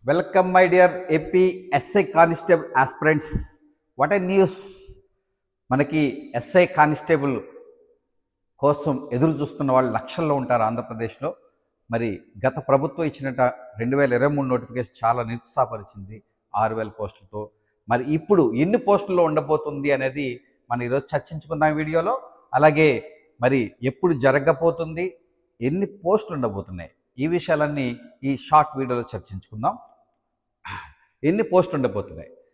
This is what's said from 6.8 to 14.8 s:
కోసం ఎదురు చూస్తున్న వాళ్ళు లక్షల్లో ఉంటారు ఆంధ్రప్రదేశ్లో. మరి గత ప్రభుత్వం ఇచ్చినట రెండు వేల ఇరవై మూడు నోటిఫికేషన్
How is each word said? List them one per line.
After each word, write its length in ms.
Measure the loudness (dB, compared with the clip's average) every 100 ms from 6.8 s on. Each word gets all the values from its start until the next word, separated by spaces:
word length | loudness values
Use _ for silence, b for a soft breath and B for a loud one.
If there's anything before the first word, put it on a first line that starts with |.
| 4 2 0 2 2 -4 -8 -20 -20 _ _ _ _ _ _ _ _ _
కోసం 520 | 0 0 -2 -4 -4
ఎదురు 180 | 0 0
చూస్తున్న 420 | 0 -6 -4 0
వాళ్ళు 200 | 2 2
లక్షల్లో 420 | -2 -6 -4 -2
ఉంటారు 280 | -2 0 0
ఆంధ్రప్రదేశ్లో. 720 | 0 -4 -10 -8 -8 -6 -10 -10 _ _ _ _ _
మరి 320 | -4 -4 -6 _ -4 -4
గత 220 | -4 0
ప్రభుత్వం 380 | 0 0 -4 -6
ఇచ్చినట 340 | -6 -10 0 -2 -2 -18 -8
రెండు 180 | -2 2
వేల 160 | 2
ఇరవై 220 | 2 2
మూడు 120 | 0 -2
నోటిఫికేషన్ 580 | -4 -4 -10